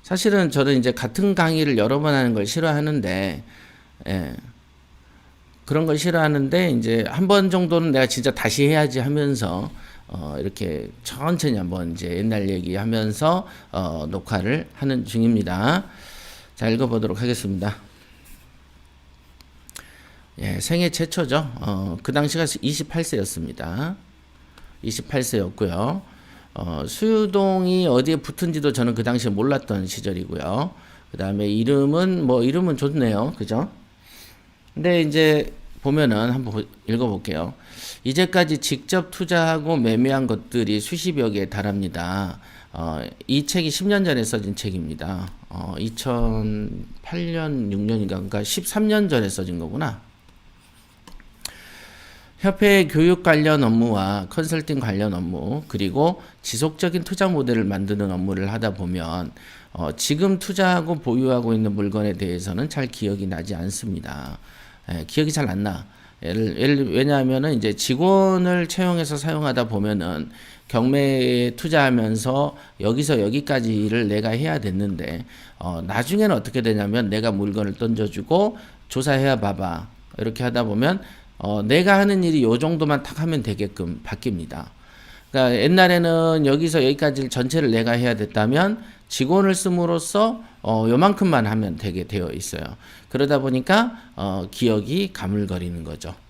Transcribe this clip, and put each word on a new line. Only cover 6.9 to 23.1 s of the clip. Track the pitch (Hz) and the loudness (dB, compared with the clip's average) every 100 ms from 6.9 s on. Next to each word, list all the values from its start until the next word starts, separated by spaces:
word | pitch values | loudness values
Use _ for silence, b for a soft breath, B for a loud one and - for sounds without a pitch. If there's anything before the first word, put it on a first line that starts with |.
| 113 104 | 0 0
한 | 139 185 | 0 4
번 | 202 190 | 4 4
정도는 | 185 175 170 165 | 2 2 2 4
내가 | 135 127 | 4 2
진짜 | - 127 | 2 0
다시 | - 113 127 143 | 0 -2 2 4
해야지 | 156 147 127 | 4 2 0
하면서, | 120 147 143 135 104 90 110 B B B - | 0 0 0 0 -2 -4 -6 B B B -12
어, | - 76 73 | -10 -8 -6
이렇게 | 90 - 92 76 - - | -6 -6 -6 -6 -8 -12
천천히 | - 131 147 175 151 110 | -14 -6 -2 0 0 0
한번 | 90 92 85 | -2 -4 -6
이제 | 85 90 87 | -6 -4 -2
옛날 | 110 110 98 | 0 0 0
얘기하면서, | 92 87 92 110 113 110 104 156 180 185 B B | -2 -4 -4 -2 0 -2 0 0 0 -2 B B
어, | - 90 80 76 | -6 -4 -6 -6
녹화를 | 92 - 101 95 151 - - | -8 -4 -2 0 -2 -4 -6
하는 | 139 127 | -2 -2
중입니다. | - 113 113 113 92 90 117 175 - B B B B B B - | -2 0 2 2 0 0 2 0 -2 B B B B B B -4
자, | 117 | 0
읽어보도록 | 113 131 113 107 98 | 0 0 0 -2 -2
하겠습니다. | 123 120 101 95 101 - - - - - - - - - - - - - - - - - - - - B B B B B B - | -2 -2 -2 -2 -4 -6 -16 -20 -20 -20 -20 -20 -20 -20 -20 -20 -20 -20 -20 -20 -20 -20 -20 -20 -20 B B B B B B -8
예, | - - | -6 -4
생애 | - 170 175 | -2 2 2
최초죠. | 170 165 - 143 143 147 120 | 0 -4 -2 0 0 -2 -6
어, | 104 98 95 85 | -4 -4 -4 -4
그 | - | -2
당시가 | 143 147 160 160 - | 0 0 0 -2 -2
이십팔 | 131 147 147 165 | -4 -4 -4 -4
세였습니다. | 165 | -2